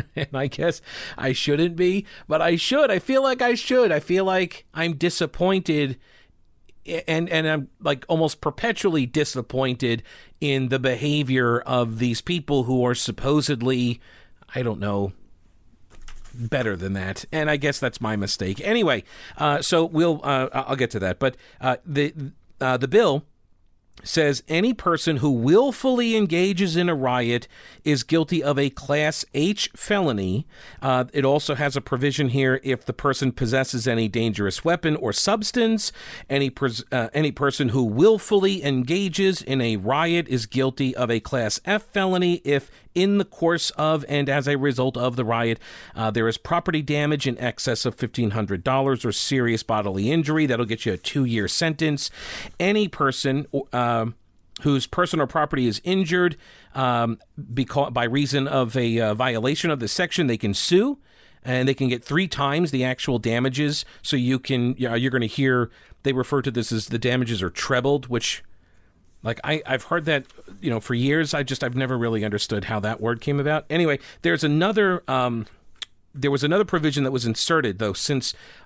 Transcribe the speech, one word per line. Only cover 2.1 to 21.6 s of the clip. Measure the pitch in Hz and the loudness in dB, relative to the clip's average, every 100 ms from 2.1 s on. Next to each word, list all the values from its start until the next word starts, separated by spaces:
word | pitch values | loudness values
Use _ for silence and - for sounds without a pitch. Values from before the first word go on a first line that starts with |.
| - - | -12 -2
but | 156 | 0
I | 165 170 | 2 2
should. | - 269 277 | 2 4 4
I | 190 | 2
feel | - 262 | 2 2
like | 269 254 | 2 2
I | 247 240 | 0 0
should. | - 254 226 | 2 4 4
I | 151 | 2
feel | - 180 190 | 2 0 2
like | 185 180 - - | 0 -2 -6 -12
I'm | 160 170 147 | -4 -4 0
disappointed, | 170 - 160 - 180 190 180 151 143 123 - - _ _ _ _ - - - 165 - | -2 0 -4 0 2 2 2 0 0 -4 -14 -20 _ _ _ _ -20 -20 -8 -8 -2
and, | 160 170 | -2 0
and | 160 160 | 0 0
I'm, | 156 135 - | -2 -4 -6
like, | 151 139 - | -2 -2 0
almost | 165 160 - | 0 0 0
perpetually | 151 - 233 220 202 160 123 | -6 -2 -2 0 0 0 0
disappointed | 156 147 131 113 131 131 120 120 117 - - - - | 0 0 -2 -4 -2 -2 0 0 -2 -6 -20 -20 -6
in | 147 135 131 | -2 0 0
the | 131 | 0
behavior | 127 120 147 147 131 131 120 120 | 0 -2 0 0 2 2 2 2
of | - 127 117 113 | 0 0 0 0
these | 123 117 | -2 -2
people | - 180 139 143 | -2 -4 0 0
who | 120 127 123 | 2 2 2
are | 123 | 0
supposedly, | - - 131 151 143 131 120 131 123 120 - - - - - | -2 -2 0 2 2 0 0 0 0 -2 -10 -20 -20 -20 -10
I | 127 | -4
don't | 120 104 | -4 -2
know, | 101 101 101 - - - _ _ - - - - - - - 123 | -2 -2 -2 -6 -20 -20 _ _ -20 -20 -20 -18 -14 -14 -14 -10
better | 117 135 113 95 | -4 -2 -2 -2
than | 95 | -4
that. | 98 95 95 - | -4 -6 -8 -6
And | 160 151 | -4 0
I | 147 | 0
guess | 143 139 | 0 -2
that's | 127 - | -4 -4
my | 110 107 | -4 -2
mistake. | 101 - 95 98 | -2 -2 -4 -4
Anyway, | - 233 180 120 - - - - | 0 2 2 0 -4 -18 -16 -2
uh, | 151 147 | 0 0
so | 139 170 | 2 2
we'll, | 165 160 170 156 | 2 2 2 2
uh, | 139 135 131 | 0 0 0
I-, | 131 | -4
I'll | 131 135 | -2 -2
get | 120 | -2
to | 107 | -2
that. | 92 90 | -2 0
But, | 131 - - | -2 -2 -18
uh, | - | -6